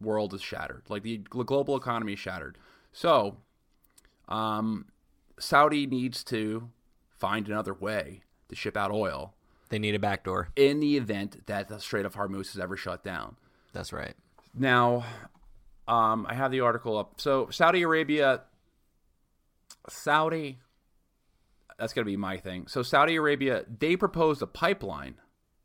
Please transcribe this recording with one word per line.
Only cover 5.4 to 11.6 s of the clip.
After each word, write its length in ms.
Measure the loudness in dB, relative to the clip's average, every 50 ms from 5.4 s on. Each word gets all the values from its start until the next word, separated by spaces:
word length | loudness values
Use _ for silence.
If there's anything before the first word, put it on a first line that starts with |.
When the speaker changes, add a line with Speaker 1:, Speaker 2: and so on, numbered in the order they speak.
| 0 4 6 8 8 8 6 2 0
Speaker 1:
needs 380 | 0 0 0 -2 -2 -4 -6 -6
to 460 | -4 -2 -2 0 -2 -4 -6 -8 -12 -16 _ _ _ _ _ _ _ _ -4
find 300 | -2 -2 0 -2 -2 -2
another 260 | -2 -2 -2 -4 -4
way 480 | -4 -4 -2 -2 -2 -4 -4 -10 -18 -20 _ _ _ _ -16
to 60 | -10
ship 240 | -8 -6 -4 -2 0
out 120 | 0 0
oil 420 | 0 0 0 -2 -2 -6 -8 -12 -16 _ _ _ _ _ _ -6
Speaker 2:
They 100 | -4 -2
need 140 | 0 0 0
a 40 | 0
backdoor. 500 | 0 0 -2 -2 -2 -2 -2 -2 -4 -2 4
Speaker 1:
in 240 | 4 4 6 4 4
the 160 | 2 2 2
event 480 | 2 0 -2 -2 -4 -4 -6 -8 -12 -8 -6
that 200 | -6 -4